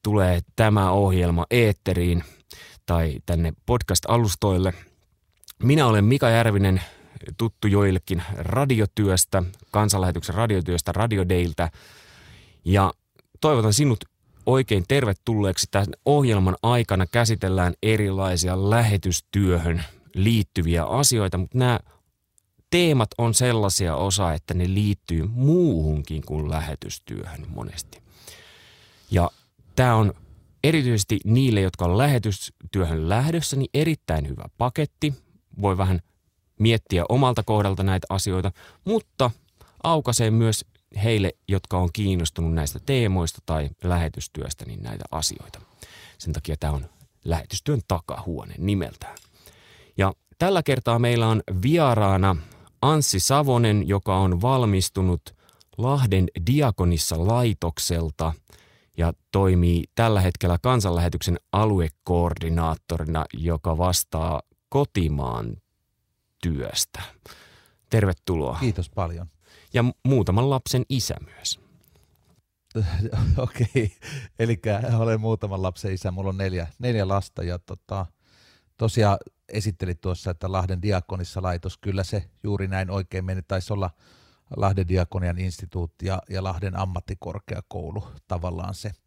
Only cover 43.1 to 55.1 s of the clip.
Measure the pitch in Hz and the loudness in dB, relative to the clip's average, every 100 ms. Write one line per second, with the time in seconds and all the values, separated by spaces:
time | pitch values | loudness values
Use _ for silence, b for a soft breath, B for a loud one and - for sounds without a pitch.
43.1 | 92 82 - - 80 71 - 90 85 78 | 0 -2 -6 -6 -4 -4 -6 -2 0 -2
44.1 | - - - 65 - - 50 55 52 - | -6 -12 -10 -10 -10 -12 -12 -10 -12 -10
45.1 | 80 80 - - - - B B B B | -6 -6 -8 -18 -20 -20 B B B B
46.1 | B - 73 - 76 76 71 - _ - | B -8 -6 -6 -6 -4 -4 -8 _ -20
47.1 | _ - 80 - - - 139 - 90 - | _ -4 -4 -4 -8 -4 -4 -2 -4 -4
48.1 | - - 73 - - 92 101 78 - - | -12 -8 -10 -10 -6 -2 -2 -4 -10 -18
49.1 | - B B B B B B B - 98 | -18 B B B B B B B -2 -2
50.1 | - _ _ 180 190 147 127 120 117 120 | -2 _ _ 2 2 2 0 2 2 2
51.1 | 120 113 110 - 92 123 170 143 110 101 | 2 2 0 0 -2 2 4 4 4 4
52.1 | 95 98 82 B B B _ 135 156 139 | 4 2 0 B B B _ 2 2 2
53.1 | 95 - 139 143 120 113 107 82 98 104 | 0 2 2 4 4 4 2 2 0 2
54.1 | 95 95 87 120 131 113 95 92 98 92 | 2 2 2 2 2 2 2 0 0 0